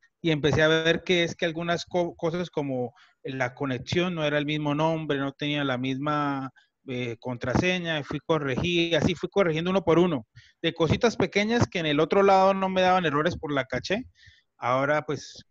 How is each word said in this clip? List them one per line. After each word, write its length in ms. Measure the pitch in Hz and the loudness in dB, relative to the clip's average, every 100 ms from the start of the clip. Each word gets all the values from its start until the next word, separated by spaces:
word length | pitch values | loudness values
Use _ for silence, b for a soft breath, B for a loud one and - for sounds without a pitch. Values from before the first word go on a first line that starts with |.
| b _ | b _
y 80 | 165 | -2
empecé 320 | 151 147 139 | 0 2 4
a 60 | 156 | 4
ver 340 | 160 160 165 | 4 2 0
que 180 | - 180 | 0 0
es 140 | 165 - | 0 -2
que 80 | |
algunas 400 | 175 156 170 170 | -4 -4 -2 -4
co-, 320 | - 180 170 - | -2 -2 -2 -4
cosas 320 | 170 170 170 | -4 -4 -4
como 440 | - 143 127 123 b b _ | -4 -4 -4 -6 b b _
la 320 | 151 135 123 | -12 -6 -6
conexión 600 | 131 139 123 - 175 180 | -4 -6 -6 -4 -2 -2
no 100 | 165 | -2
era 140 | 151 147 | -2 0
el 80 | 147 | -2
mismo 280 | 151 147 | -2 -2
nombre, 440 | 143 160 160 156 139 | 0 0 -2 -2 -4
no 140 | 139 | -4
tenía 300 | - 147 147 | -6 -4 -2
la 140 | 139 123 | -2 -2
misma, 720 | 131 131 147 147 143 139 131 b b _ - | -4 -4 -2 -2 -2 -4 -8 b b _ -12
eh, 280 | 123 123 113 | -8 -8 -8
contraseña, 840 | 127 123 123 120 180 185 170 156 | -8 -6 -2 0 0 0 -2 -6
fui 160 | 135 151 | -6 -8
corregí, 720 | - 156 143 127 175 170 170 160 | -2 -2 0 -2 0 0 2 2
así 180 | 160 | 0
fui 140 | 170 175 | -2 -2
corrigiendo 420 | 202 185 156 175 | 0 2 0 0
uno 140 | 190 | 0
por 140 | 180 160 | 4 4
uno, 260 | 180 147 - b b _ | 4 2 -6 b b _
de 140 | 165 | -4
cositas 420 | 165 160 196 240 214 | 0 2 2 2 2
pequeñas 520 | 190 202 214 240 233 | 0 0 0 0 0
que 100 | 185 | -2
en 80 | 160 | 0
el 140 | 143 | 2
otro 220 | 156 196 | 4 4
lado 300 | 196 190 190 | 6 6 6
no 140 | 196 190 | 4 0
me 120 | 185 | 2
daban 240 | 185 185 165 | 4 4 2
errores 300 | 143 160 165 | 0 0 -2
por 160 | 156 | -4
la 120 | 139 123 | -4 -2
caché. 380 | 127 - 202 254 b b b _ _ | -6 -4 -4 -4 b b b _ _
Ahora, 460 | 123 131 139 151 | -2 0 2 0
pues, 420 | 147 135 - - - | -2 -6 -10 -20 -20